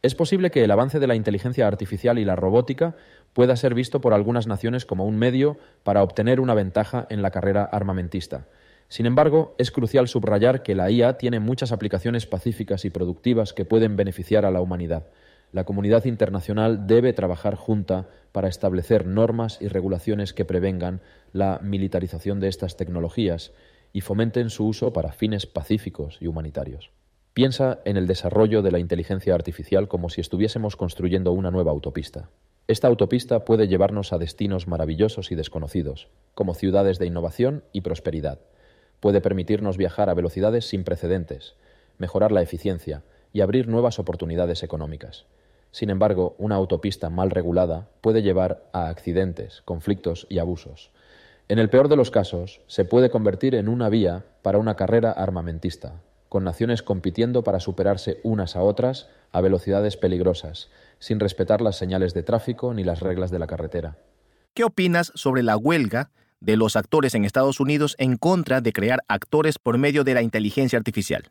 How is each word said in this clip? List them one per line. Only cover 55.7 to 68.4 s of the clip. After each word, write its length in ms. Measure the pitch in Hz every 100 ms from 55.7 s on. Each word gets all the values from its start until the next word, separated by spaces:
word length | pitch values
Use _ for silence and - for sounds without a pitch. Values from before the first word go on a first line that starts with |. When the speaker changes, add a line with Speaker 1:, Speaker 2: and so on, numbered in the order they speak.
| - - 82 _ _ _
Speaker 1:
con 160 | 101
naciones 400 | 92 - 113 117
compitiendo 600 | - 98 90 85 117 123
para 160 | 113 95
superarse 600 | 98 92 98 98 - -
unas 320 | 117 107 90 90
a 60 |
otras 480 | 98 104 123 131 - _ _
a 100 | 90
velocidades 540 | 95 92 - 98 104 -
peligrosas, 760 | 92 90 90 87 78 82 - _ _ _
sin 200 | - 107
respetar 420 | 101 - 92 107
las 160 | 113 98
señales 360 | 92 95 90
de 100 | 85
tráfico 500 | 80 113 117 117 123
ni 100 | 107
las 160 | 90 82
reglas 320 | 92 90 90
de 80 | 87
la 80 | 78
carretera. 500 | 80 80 87 78 76 _ _ _ _ _
Speaker 2:
¿Qué 100 | -
opinas 480 | 233 - 180 170 170 -
sobre 260 | 135 127
la 140 | 117 107
huelga 540 | 123 165 110 113 143 _ _ _
de 160 | 90 110
los 200 | 110 110
actores 400 | - 156 135 117
en 100 | 101
Estados 340 | 135 135 135
Unidos 360 | 139 147 147 -
en 160 | 131 123
contra 460 | 170 185